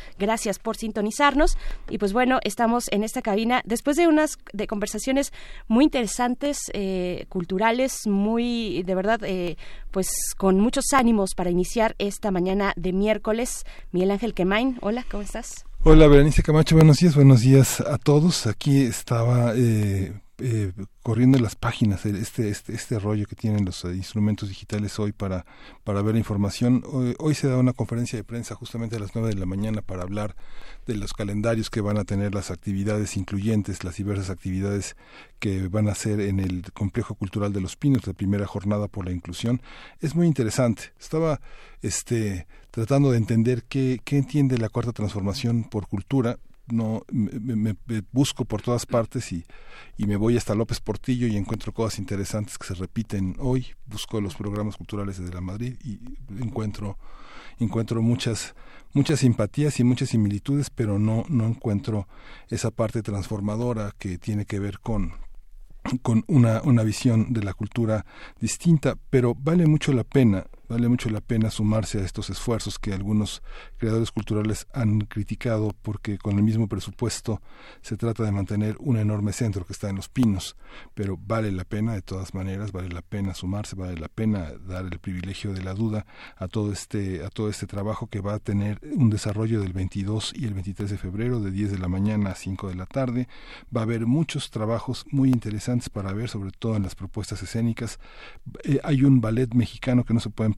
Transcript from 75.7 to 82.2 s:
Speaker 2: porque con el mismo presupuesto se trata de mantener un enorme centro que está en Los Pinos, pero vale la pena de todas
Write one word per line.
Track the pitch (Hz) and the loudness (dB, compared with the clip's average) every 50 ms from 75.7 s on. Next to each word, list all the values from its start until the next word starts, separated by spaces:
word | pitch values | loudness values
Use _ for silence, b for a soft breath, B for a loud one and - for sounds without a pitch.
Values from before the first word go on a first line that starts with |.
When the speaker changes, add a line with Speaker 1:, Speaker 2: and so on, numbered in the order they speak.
| - - | -4 -6
Speaker 2:
porque | - 110 98 - - 107 101 - | -8 -8 -8 -6 -6 -6 -6 -4
con | - 104 101 | -2 0 2
el | 101 107 | 2 4
mismo | 110 110 113 113 | 4 4 2 0
presupuesto | 101 110 95 - 98 - - 120 107 - - - - 107 - B B B B B B B B | 0 -2 -6 -8 -8 -6 -4 -4 -4 -4 -4 -4 -6 -6 -6 B B B B B B B B
se | B - 107 | B -8 -6
trata | - 117 117 110 - | -4 -2 -2 -2 0
de | 110 107 | -2 0
mantener | 101 101 95 - 107 104 107 107 - - | 0 -2 -2 -2 -2 -2 0 -2 -2 -4
un | - 143 117 | 0 0 0
enorme | 110 107 104 107 104 104 101 - | 2 2 0 0 0 -2 -2 -2
centro | - 127 107 92 98 87 | 0 -2 -2 -2 -4 -6
que | - 95 | -8 -10
está | - 107 101 | -8 -6 -6
en | 98 | -6
Los | 95 - - | -6 -8 -6
Pinos, | - 131 123 107 98 90 - - - B B B B B B B B | 0 2 2 2 2 0 -4 -10 -14 B B B B B B B B
pero | 107 101 98 92 | -6 -6 -6 -6
vale | 85 98 101 110 113 107 101 | -6 -6 -4 -2 -2 -2 -2
la | 95 90 87 | -4 -4 -6
pena | - 110 104 110 113 110 | -6 -4 -2 -2 -2 -4
de | 95 - | -4 -6
todas | - 98 95 | -8 -8 -8